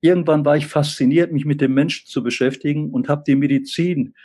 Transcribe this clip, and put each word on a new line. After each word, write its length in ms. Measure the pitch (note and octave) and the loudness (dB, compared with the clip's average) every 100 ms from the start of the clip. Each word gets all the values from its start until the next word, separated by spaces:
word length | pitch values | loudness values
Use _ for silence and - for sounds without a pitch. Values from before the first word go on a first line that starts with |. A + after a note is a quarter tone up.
Irgendwann 420 | D#3+ F3+ D#3+ D3+ | 4 2 2 2
war 140 | C#3+ D3 | 4 2
ich 100 | D3+ | 0
fasziniert, 640 | D#3 D3 - B2+ D#3 E3+ | -2 -2 0 2 4 2
mich 140 | D3 C#3+ | -2 -2
mit 160 | D3 | 0
dem 120 | D3+ | 0
Menschen 340 | C3+ D#3+ - _ | 2 0 -2 _
zu 160 | - | -6
beschäftigen 680 | A#2+ A#2+ B2+ C3 D3+ D3 D3+ | -4 0 -2 -2 -4 -4 -4
und 180 | B2 B2 | -4 -2
hab 160 | D3 D3 | -2 0
die 100 | - | 0
Medizin 800 | D4 C#3 C4+ - F3 E3 - - | 2 0 -2 -4 -2 -2 -4 -8